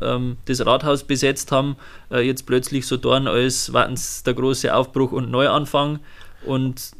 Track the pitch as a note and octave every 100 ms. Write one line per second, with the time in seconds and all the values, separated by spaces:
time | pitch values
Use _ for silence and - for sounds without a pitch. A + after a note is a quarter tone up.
0 | A#2+ B2 B2+ B2 - C3+ A2+ B2+ D3+ C#3+
1 | - C3+ C#3 C3+ - C3+ C#3+ C3+ - -
2 | - B2 B2 B2+ - B2+ B2+ C#3 B2 B2+
3 | D3 C3 C3 A#2 B2+ B2 - B2 - B2
4 | - - - B2 C3 C3 B2 B2+ B2+ C3+
5 | B2+ - A#2+ B2 C#3 C#3 C#3+ C#3+ D3 D3+
6 | - - - - - C3 C3 C3 -